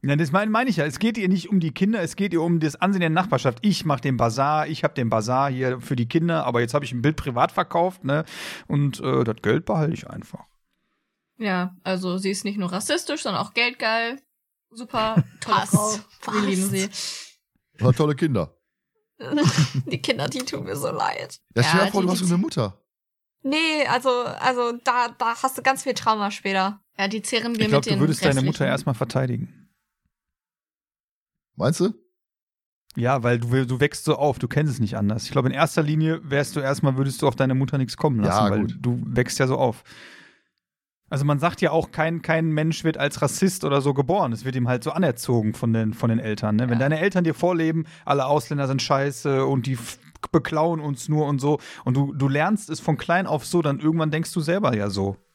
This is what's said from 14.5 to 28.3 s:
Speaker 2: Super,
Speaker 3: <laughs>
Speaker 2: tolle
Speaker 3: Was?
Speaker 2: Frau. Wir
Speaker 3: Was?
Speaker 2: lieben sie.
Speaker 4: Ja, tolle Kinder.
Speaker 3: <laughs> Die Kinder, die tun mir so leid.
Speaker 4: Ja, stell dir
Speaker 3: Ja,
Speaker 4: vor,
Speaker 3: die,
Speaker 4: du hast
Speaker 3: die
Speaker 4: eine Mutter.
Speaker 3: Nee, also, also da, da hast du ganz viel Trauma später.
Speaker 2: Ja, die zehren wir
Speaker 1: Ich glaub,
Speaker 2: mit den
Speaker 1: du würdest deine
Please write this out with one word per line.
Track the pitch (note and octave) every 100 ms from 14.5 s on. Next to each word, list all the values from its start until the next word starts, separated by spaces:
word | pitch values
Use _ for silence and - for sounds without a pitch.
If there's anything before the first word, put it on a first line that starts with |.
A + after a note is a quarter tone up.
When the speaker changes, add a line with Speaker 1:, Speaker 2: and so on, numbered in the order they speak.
| _ _
Speaker 2:
Super, | A3+ A#3+ A#3+ A3 A3 -
Speaker 3:
<laughs> | -
Speaker 2:
tolle | - G#3
Speaker 3:
Was? | -
Speaker 2:
Frau. | G#3 G#3 G#3+ - - -
Wir | G#3+
Speaker 3:
Was? | G3+
Speaker 2:
lieben | F#3+ G3
sie. | F#3+ G3 - - - - _ _ _ _ -
Speaker 4:
Ja, | A2+
tolle | B2+ D3+
Kinder. | C#3+ D#3+ A#2 D#2+ _ _ _ _ _ _ _
Speaker 3:
<laughs> | - D4 C#4 - D3 C3+ -
Die | -
Kinder, | - - C#3+
die | F#3
tun | B3+ -
mir | F#3 G3
so | D3
leid. | - - - - - _ -
Speaker 4:
Ja, |
stell | B2+ E3+
dir | G3
Speaker 3:
Ja, |
Speaker 4:
vor, | G#3
Speaker 3:
die, | F3+
Speaker 4:
du |
hast | F3+
Speaker 3:
die | F#3
Speaker 4:
eine | F3
Mutter. | D#4+ - G#2+ - _ _ _ _ _ _
Speaker 3:
Nee, | C4+ D4+ D#4+ D#4 C#4
also, | B3 C4
also | B3 A#3+ - B3+ B3 A#3+ A#3+
da, | C4+ B3 A#3+ -
da | A#3 A#3
hast | C#4 -
du |
ganz | C4 C4+
viel | C#4
Trauma | A#3+ A#3 A3 G3+
später. | G3+ G3 F#3+ F#3+ G#3 _ -
Speaker 2:
Ja, | G3
die | A3
zehren | - A#3 A#3
wir | A#3
Speaker 1:
Ich | A3
glaub, | C#3+
Speaker 2:
mit | C#3
den | C3+
Speaker 1:
du |
würdest | D3+ D#3
deine | E3